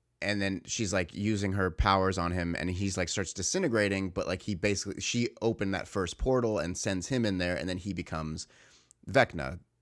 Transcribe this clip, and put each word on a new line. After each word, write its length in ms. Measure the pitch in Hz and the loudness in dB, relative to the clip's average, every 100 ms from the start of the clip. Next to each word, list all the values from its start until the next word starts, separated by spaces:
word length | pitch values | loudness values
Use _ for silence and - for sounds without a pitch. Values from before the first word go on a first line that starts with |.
| _ - | _ -8
and 180 | 98 104 | -2 0
then 200 | 98 95 - | 0 -2 -4
she's, 260 | - 107 | -4 0
like, 220 | 95 87 | 0 0
using 400 | - 104 104 101 | -2 0 2 0
her 160 | 98 92 | 2 2
powers 480 | 85 104 98 95 92 | 4 4 6 4 2
on 140 | 85 | 0
him, 240 | 90 85 85 | 0 -2 -2
and 120 | 87 | -2
he's, 260 | 90 98 95 | -2 -2 0
like, 120 | 87 | -2
starts 220 | - 92 | -2 -4
disintegrating, 760 | - 92 190 175 113 101 98 95 | -4 -2 0 0 2 2 2 -2
but, 160 | 92 - | -2 -2
like, 160 | 92 | -4
he 140 | - 92 | -4 0
basically, 440 | 104 101 101 - | 2 0 -2 -6
she 280 | - 120 117 - | -2 0 0 0
opened 320 | 117 110 98 95 | 0 0 0 -2
that 120 | - | -2
first 300 | 101 90 - | -2 -2 -2
portal 400 | 131 127 117 104 | 2 2 2 0
and 160 | 80 92 | -2 -2
sends 300 | 110 95 87 | -2 -2 0
him 160 | 127 110 | 0 2
in 120 | 92 | 2
there, 180 | 87 87 | 0 0
and 140 | 85 | -2
then 80 | 90 | -4
he 160 | 98 | -4
becomes 540 | 90 85 80 78 78 - - - - _ _ - | -6 -4 -4 -4 -6 -10 -18 -20 -20 _ _ 0
Vecna, 520 | 110 120 85 67 87 - _ | 4 4 2 -6 -8 -14 _